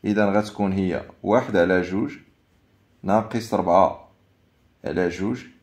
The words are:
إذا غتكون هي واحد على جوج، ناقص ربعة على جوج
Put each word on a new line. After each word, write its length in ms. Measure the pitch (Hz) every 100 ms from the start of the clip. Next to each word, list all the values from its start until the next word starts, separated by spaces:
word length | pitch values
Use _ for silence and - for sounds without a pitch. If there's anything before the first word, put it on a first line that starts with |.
إذا 260 | 104 104 101
غتكون 420 | 101 107 - 101
هي 320 | 95 95 80 - -
واحد 340 | 95 113 127 98
على 260 | 87 92
جوج، 300 | 87 95 135 - - _ _ _ _ _ _ _
ناقص 520 | 92 104 107 120 110
ربعة 540 | 101 90 87 92 - - _ _ _ _ _ _ _
على 240 | - 82 90
جوج 360 | 85 98 123 - _